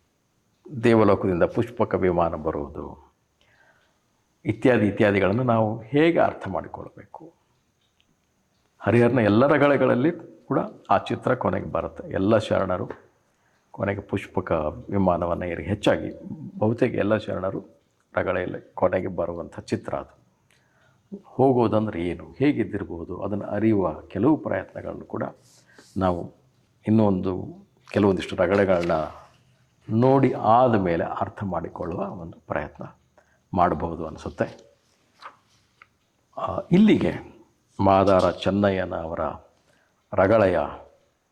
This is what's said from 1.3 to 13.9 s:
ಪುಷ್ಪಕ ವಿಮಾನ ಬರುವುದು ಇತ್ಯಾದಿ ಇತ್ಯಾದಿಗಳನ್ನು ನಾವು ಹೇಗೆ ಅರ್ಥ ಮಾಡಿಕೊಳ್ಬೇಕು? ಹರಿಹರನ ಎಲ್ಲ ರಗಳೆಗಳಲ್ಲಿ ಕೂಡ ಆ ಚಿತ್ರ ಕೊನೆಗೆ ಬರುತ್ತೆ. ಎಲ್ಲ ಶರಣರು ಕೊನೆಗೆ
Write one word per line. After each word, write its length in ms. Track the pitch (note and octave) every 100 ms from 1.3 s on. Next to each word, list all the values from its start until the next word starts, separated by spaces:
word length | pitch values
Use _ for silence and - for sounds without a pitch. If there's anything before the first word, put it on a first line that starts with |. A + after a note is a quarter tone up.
| F2
ಪುಷ್ಪಕ 520 | F2 - A#2 - G#2+ F#2
ವಿಮಾನ 400 | F#2 F2 E2 E2
ಬರುವುದು 500 | D#2 D2+ C#2+ D#2+ D2 D2 _ _ _ _ _ _ _ _ _ _ _ _ _ _ -
ಇತ್ಯಾದಿ 420 | G#2 C3+ A#2 G#2
ಇತ್ಯಾದಿಗಳನ್ನು 560 | G2 G#2+ G2+ F#2 A2+
ನಾವು 380 | B2+ A2+ G#2+ A2+
ಹೇಗೆ 380 | - C#3+ E3 D#3+
ಅರ್ಥ 280 | G2+ - G2
ಮಾಡಿಕೊಳ್ಬೇಕು? 840 | E2 - - - - - - - _ _ _ _ _ _ _ _ _ _ _ _ _ _ -
ಹರಿಹರನ 380 | - A#2 A#2+ B2+
ಎಲ್ಲ 280 | G#2 G#2 C#3+
ರಗಳೆಗಳಲ್ಲಿ 640 | D3 C#3+ C3 B2+ A#2+ D3+ E3+ - - -
ಕೂಡ 120 | C#3+ G#3 - -
ಆ 80 | G2
ಚಿತ್ರ 380 | - A2+ - B2
ಕೊನೆಗೆ 300 | G2 F#2+ F#2
ಬರುತ್ತೆ. 380 | E2 D#2+ - -
ಎಲ್ಲ 240 | F#2 G2 A2
ಶರಣರು 500 | - F#2 F#2+ F2+ B2 - _ _ _ _ _ _ _
ಕೊನೆಗೆ 300 | - G2+